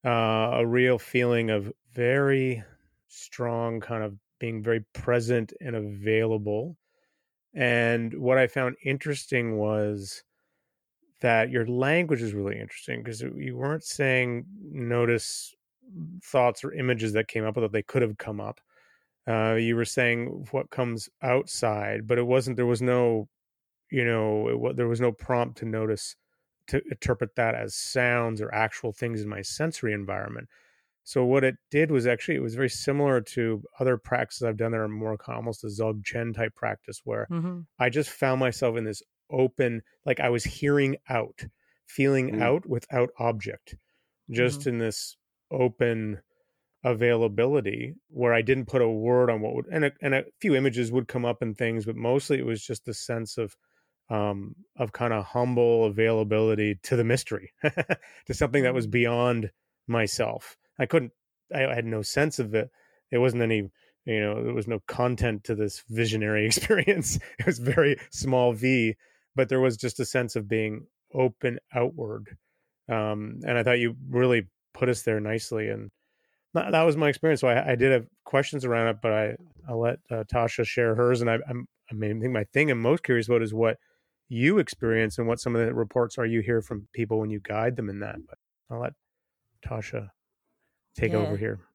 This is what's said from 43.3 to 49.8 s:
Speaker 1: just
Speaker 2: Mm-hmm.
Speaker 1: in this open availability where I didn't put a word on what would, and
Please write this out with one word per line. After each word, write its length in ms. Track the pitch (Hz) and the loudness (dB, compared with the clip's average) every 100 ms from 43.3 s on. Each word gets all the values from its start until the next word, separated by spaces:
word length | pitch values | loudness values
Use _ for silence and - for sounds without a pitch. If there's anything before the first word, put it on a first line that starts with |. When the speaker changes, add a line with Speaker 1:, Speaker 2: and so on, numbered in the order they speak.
| 110 104 101 - - _ _ _ _ - | -2 -8 -12 -16 -20 _ _ _ _ -6
Speaker 1:
just 280 | 113 123 143 | 2 2 2
Speaker 2:
Mm-hmm. 80 | 143 | -2
Speaker 1:
in 80 | 117 | 0
this 380 | 113 - - - _ _ _ | -2 -4 -12 -16 _ _ _
open 680 | 139 127 - 120 113 107 98 _ _ _ _ _ _ | 0 0 2 0 0 -4 -8 _ _ _ _ _ _
availability 1120 | 123 113 120 117 117 101 123 147 104 113 120 160 _ | 0 4 4 4 2 2 2 2 0 -4 -8 -12 _
where 240 | 139 120 | 0 4
I 80 | 117 | 4
didn't 240 | 113 131 117 | 4 0 2
put 160 | 131 | 2
a 60 | 117 | 2
word 420 | 110 113 123 123 | 2 2 4 4
on 100 | 113 | 2
what 140 | 107 | -2
would, 120 | 123 - | -4 -2
and 140 | 165 | 0